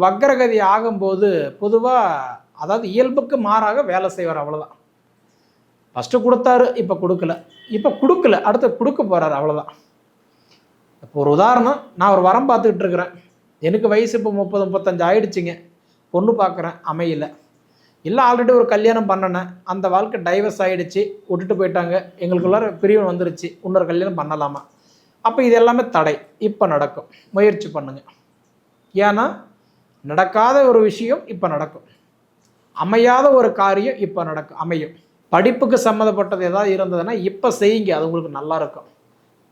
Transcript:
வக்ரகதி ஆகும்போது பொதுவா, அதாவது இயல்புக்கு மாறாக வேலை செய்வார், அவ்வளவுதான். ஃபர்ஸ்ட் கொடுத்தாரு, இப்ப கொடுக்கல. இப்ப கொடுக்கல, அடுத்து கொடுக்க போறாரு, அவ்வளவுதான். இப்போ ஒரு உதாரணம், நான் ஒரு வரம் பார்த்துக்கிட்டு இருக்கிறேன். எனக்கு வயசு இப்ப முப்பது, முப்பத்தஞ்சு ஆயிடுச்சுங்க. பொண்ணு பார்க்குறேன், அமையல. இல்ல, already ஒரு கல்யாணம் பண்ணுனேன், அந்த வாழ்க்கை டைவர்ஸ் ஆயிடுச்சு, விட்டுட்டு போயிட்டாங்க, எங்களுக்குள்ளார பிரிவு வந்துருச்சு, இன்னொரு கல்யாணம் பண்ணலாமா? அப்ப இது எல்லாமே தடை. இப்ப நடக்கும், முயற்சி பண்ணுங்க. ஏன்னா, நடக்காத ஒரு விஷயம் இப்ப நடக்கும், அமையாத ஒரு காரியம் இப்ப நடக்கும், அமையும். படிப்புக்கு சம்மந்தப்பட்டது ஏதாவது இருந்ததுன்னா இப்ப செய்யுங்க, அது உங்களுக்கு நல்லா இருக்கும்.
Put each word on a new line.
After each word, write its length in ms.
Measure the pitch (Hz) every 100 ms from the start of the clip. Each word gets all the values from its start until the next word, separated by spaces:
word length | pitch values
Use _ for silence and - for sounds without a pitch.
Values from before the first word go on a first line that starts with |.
வக்ரகதி 560 | 185 151 277 254 247 220 190
ஆகும்போது 560 | 214 226 202 190 190 208 170 143 -
பொதுவா, 340 | 208 226 247 254 196 147 127 110 _ -
அதாவது 240 | 156 220 220
இயல்புக்கு 420 | 214 254 277 240 269 208
மாறாக 360 | 220 214 247 233
வேலை 160 | 185 190 180
செய்வார், 240 | 170 156
அவ்வளவுதான். 320 | 147 151 151 _ _ _ _ _ _ _ _ _ _ _ _ 123
ஃபர்ஸ்ட் 200 | 120 247 226
கொடுத்தாரு, 400 | 226 254 247 247 240
இப்ப 120 | 185 185
கொடுக்கல. 300 | 180 180 165 165 - _ - 214
இப்ப 140 | 269 -
கொடுக்கல, 360 | 269 359 285 190 208
அடுத்து 200 | 233 254 -
கொடுக்க 220 | 233 277
போறாரு, 320 | 208 175 160 139
அவ்வளவுதான். 320 | 151 151 147 - _ _ _ _ _ _ _ _ _ _ _ _
இப்போ 140 | - 147
ஒரு 80 | 143 151
உதாரணம், 420 | 214 247 233 285 - -
நான் 160 | 196
ஒரு 80 | 190 185
வரம் 200 | 220 269
பார்த்துக்கிட்டு 340 | 226 220 180
இருக்கிறேன். 280 | 196 175 180 - _ _ _ _
எனக்கு 240 | 156 208 220
வயசு 220 | 208 233 233
இப்ப 140 | 208 202
முப்பது, 240 | 185 202 190
முப்பத்தஞ்சு 380 | 190 196 175 170
ஆயிடுச்சுங்க. 460 | 208 208 190 170 170 - _ _ _ _
பொண்ணு 200 | 175 214 208
பார்க்குறேன், 340 | 190 175 165 156 -
அமையல. 340 | 160 170 151 151 - _ _ _ _ _ _
இல்ல, 160 | 160 240 247
already 240 | 247 240 247
ஒரு 80 | 233
கல்யாணம் 360 | 214 220 226 202
பண்ணுனேன், 400 | 190 185 180 185 - -
அந்த 140 | 190 185
வாழ்க்கை 240 | 185 214 220 170
டைவர்ஸ் 320 | 190 208 -
ஆயிடுச்சு, 380 | 185 185 175 196 202 - -
விட்டுட்டு 260 | 175 185 190
போயிட்டாங்க, 360 | 185 185 175 185 185 -
எங்களுக்குள்ளார 480 | 180 180 180 208 220 165
பிரிவு 200 | 196 214 190
வந்துருச்சு, 380 | 175 170 - 170 - 185
இன்னொரு 200 | 185 170
கல்யாணம் 280 | 170 190 170
பண்ணலாமா? 400 | 147 151 143 143 - _ _ _ _ _
அப்ப 140 | 226 233 247
இது 100 | 226
எல்லாமே 220 | 233 240 240 165
தடை. 180 | 156 143 - - 214
இப்ப 180 | 214 185
நடக்கும், 340 | 147 143 - - _ _ 196
முயற்சி 320 | 208 208 196
பண்ணுங்க. 260 | 151 139 135 - _ _ _ _ _ _ _ _
ஏன்னா, 320 | 190 202 202 269 - - _ _ _ _ _
நடக்காத 520 | 143 156 185 214 233 277 269
ஒரு 100 | 226 214
விஷயம் 340 | - 226 294 -
இப்ப 140 | 185 180
நடக்கும், 300 | 147 156 - _ _ _ _ _ _ _ _ _ -
அமையாத 500 | 170 226 240 247 285 262
ஒரு 120 | 226 -
காரியம் 400 | 196 196 240 233 185
இப்ப 180 | 170 160
நடக்கும், 300 | 156 151 -
அமையும். 320 | 160 165 151 - _ _ _
படிப்புக்கு 460 | 170 214 240 247 247
சம்மந்தப்பட்டது 580 | 226 214 214 202 185 196 180
ஏதாவது 240 | 190 208 190
இருந்ததுன்னா 380 | 180 175 185 226 185
இப்ப 240 | - 247 247
செய்யுங்க, 320 | 208 226 196 156
அது 100 | 165
உங்களுக்கு 300 | 165 160 139
நல்லா 180 | 151 160
இருக்கும். 260 | 147 - - _ _ _ _ _ _